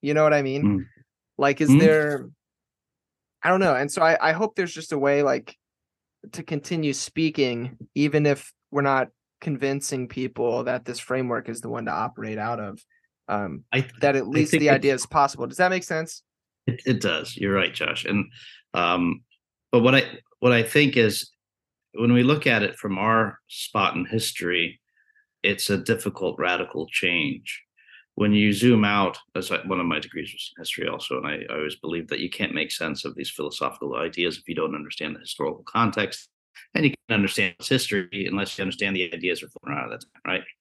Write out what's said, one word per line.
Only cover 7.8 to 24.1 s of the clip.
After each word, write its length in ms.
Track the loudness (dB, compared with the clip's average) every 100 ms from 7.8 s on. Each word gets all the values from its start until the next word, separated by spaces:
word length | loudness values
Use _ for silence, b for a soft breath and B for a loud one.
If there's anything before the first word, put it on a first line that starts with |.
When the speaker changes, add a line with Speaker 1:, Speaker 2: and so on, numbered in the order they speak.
| -10
Speaker 1:
even 320 | -2 2 4 4
if 260 | 2 -4 _ _
we're 100 | 0
not 260 | 2 2 0 _ _ _
convincing 680 | -6 -2 -2 -2 -4 -6 -6
people 560 | -6 -8 -2 -2 -2
that 200 | -2 -4
this 140 | -6 -12
framework 500 | -4 -4 -2 -4 -6
is 120 | -10
the 80 | -8
one 160 | -8
to 80 | -6
operate 460 | -4 -4 -6 -8 -6
out 200 | -4 -6
of, 220 | -8 -12 _ _ _ _ -6
um, 340 | -4 -4 -8 -4
Speaker 2:
I 120 | -4
th-, 100 | -4 0
Speaker 1:
that 160 | 2 2
at 80 |
Speaker 2:
I 20 | 0
Speaker 1:
least 240 | 0 2
Speaker 2:
think 120 | 4
Speaker 1:
the 60 | 4
Speaker 2:
it's 60 |
Speaker 1:
idea 200 | 4 4
is 120 | 0 0
possible. 400 | 2 2 0 -8
Does 120 | 0
that 120 | 2
make 140 | 2
sense? 400 | -2 -6 -6 -10 _ _ _ _ -6
Speaker 2:
It, 140 | -4
it 160 | 0 0
does. 360 | 0 -2 -6 -4
You're 180 | 0
right, 180 | 2 0
Josh. 320 | -2 -4 -4
And, 280 | -2 -2 -2 B B B _
um, 480 | 0 2 2 0 -2 _ _ _ _ _
but 100 | 4
what 140 | 6
I, 100 | 4 2 -6 _ _
what 120 | 4
I 120 | 4
think 320 | 4 4 4 4
is, 340 | 2 2 -8 _ _ _ _ _ _
when 200 | -2 4
we 100 | 6
look 240 | 6 4 2
at 160 | 2
it 140 | 0 -4
from 220 | -6 -2
our 400 | 2 4 2 -2 _
spot 500 | -14 -6 0 0 0
in 80 |
history, 760 | -2